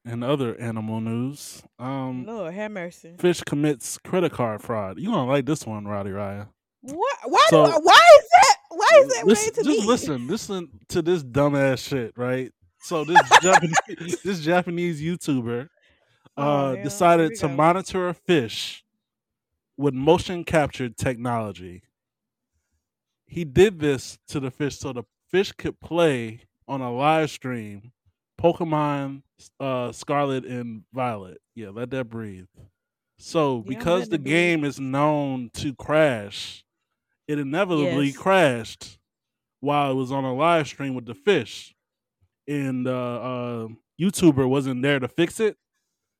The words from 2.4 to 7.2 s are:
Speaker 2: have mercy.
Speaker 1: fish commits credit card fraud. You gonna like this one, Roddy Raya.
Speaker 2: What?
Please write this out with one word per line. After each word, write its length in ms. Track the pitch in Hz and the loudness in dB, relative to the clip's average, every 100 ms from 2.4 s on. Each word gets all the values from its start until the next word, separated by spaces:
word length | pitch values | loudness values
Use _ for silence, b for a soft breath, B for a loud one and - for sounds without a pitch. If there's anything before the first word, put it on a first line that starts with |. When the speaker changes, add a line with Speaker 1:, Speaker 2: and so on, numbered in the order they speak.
| 165 | -10
Speaker 2:
have 180 | 185 214 | -10 -10
mercy. 420 | 208 175 - 160 170 | -10 -14 -14 -20 -2
Speaker 1:
fish 220 | 180 170 | 0 0
commits 540 | - 143 151 135 - - | -2 -2 -2 -2 -6 -14
credit 340 | - 180 170 | -6 -2 -2
card 280 | - 120 107 | -2 -4 -4
fraud. 380 | - 113 95 92 | -6 -6 -6 -8
You 120 | 180 | -4
gonna 200 | 214 127 | -2 0
like 160 | 143 131 | -2 0
this 180 | 156 - | -4 -6
one, 200 | 107 101 | -10 -6
Roddy 240 | 104 98 | -6 -6
Raya. 380 | 95 101 101 104 _ _ _ | -6 -8 -10 -14 _ _ _
Speaker 2:
What? 360 | 254 302 480 - | -14 -6 -4 -6